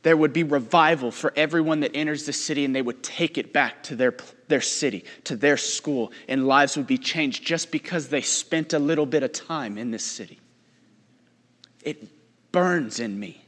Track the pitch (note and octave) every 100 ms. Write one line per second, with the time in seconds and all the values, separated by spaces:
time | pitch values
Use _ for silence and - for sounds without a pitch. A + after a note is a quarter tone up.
0 | D#3+ D#3+ D3+ C#3+ D#3+ C#3+ A2+ E3+ D#3 E3
1 | B2 - D#3 - D3+ E3 D#3 D#3 C#3 C#3+
2 | D3+ D3+ D3 C#3 - D3 C#3 C3+ A#2+ -
3 | - - E3+ - - C#3+ B2 - - A#2+
4 | B2+ A#2+ - - - C#3+ - - C#3+ F#2+
5 | - - - A#2 C#3+ C#3 - - - C3+
6 | A2 - - C3+ C3 C#3 C#3 D3+ B2+ B2+
7 | - E3 C#3+ - - E3 - D3+ - F3
8 | C3+ D3 - - - D#3+ D#3 D#3 D3 D#3
9 | C#3 D3+ C3 - - D3+ A#2 G#2 A#2+ A2+
10 | - - F#2+ - _ _ _ _ _ _
11 | _ _ _ _ _ _ - _ - D3+
12 | - _ _ _ _ F3+ F3+ F3 A#2 A#2
13 | A2+ G2+ G2 -